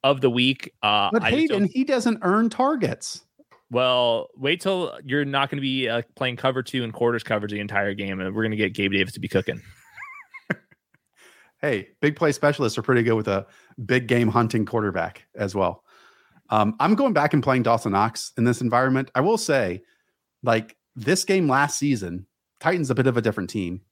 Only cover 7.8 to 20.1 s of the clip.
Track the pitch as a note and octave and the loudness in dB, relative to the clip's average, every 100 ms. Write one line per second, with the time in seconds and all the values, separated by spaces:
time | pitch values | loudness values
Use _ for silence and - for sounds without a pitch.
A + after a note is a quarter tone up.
7.8 | G2+ G2+ G2 F#2+ F#2 G#2 A2 G#2+ G2+ A2+ | -2 -4 -6 -4 -4 -2 -2 0 -2 0
8.8 | G2 G2 F2+ - - - - F2 - - | 0 0 -2 -4 -2 0 0 -8 -12 -20
9.8 | - - C6+ C6+ - B5+ B5+ - _ _ | -20 -20 -18 -20 -20 -20 _ -10 _ _
10.8 | _ _ _ _ - _ _ _ D3 A2 | _ _ _ _ -20 _ _ _ -6 -4
11.8 | F#2+ _ D3 D3 D#3+ C#3 D3 D3 B2 - | -8 _ -2 0 -2 2 0 2 -2 -2
12.8 | A2+ B2+ A#2 A2+ G#2+ G2 F#2+ _ _ - | 0 2 4 0 0 -2 -4 _ _ -14
13.8 | G#2+ B2+ A#2 A#2+ A2+ A#2 A2 A2+ G2+ A#2 | 0 0 2 2 4 4 2 0 -2 -2
14.8 | G#2+ F2 E2 - _ - G2+ G2 F2+ G2+ | -2 -2 -6 -8 _ -6 -4 0 -2 -2
15.8 | _ _ - _ _ _ _ G#2+ G#2 A2 | _ _ -20 _ _ _ _ 2 2 2
16.8 | D#3 G#3 C#4 D#3 D3 D3+ C3 B2+ A2+ A#2 | 2 4 2 2 2 2 2 2 2 0
17.8 | A2+ G2 A2 - - - A#2 A#2+ B2 A#2+ | 2 0 0 -2 -10 0 0 2 0 2
18.8 | C3 C3 B2+ - E3 A3+ A3 C#3 G2 F2+ | 2 0 0 0 2 0 2 0 0 -4
19.8 | _ _ _ | _ _ _